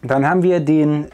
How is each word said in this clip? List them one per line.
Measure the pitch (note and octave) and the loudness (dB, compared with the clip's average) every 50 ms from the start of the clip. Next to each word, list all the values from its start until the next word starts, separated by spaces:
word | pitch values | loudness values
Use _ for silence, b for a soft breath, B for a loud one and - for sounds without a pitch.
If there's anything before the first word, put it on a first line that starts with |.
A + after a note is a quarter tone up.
dann | - C3 C3+ C3+ C#3 D3 | -6 -2 -2 0 0 0
haben | F3 F#3 | 0 0
wir | F3 F#3 F3+ F3 | 0 0 0 0
den, | D3+ C#3+ D#3 D#3 D3+ D3 D3+ D3 D3 D3 | 0 0 2 2 2 0 0 -2 -6 -8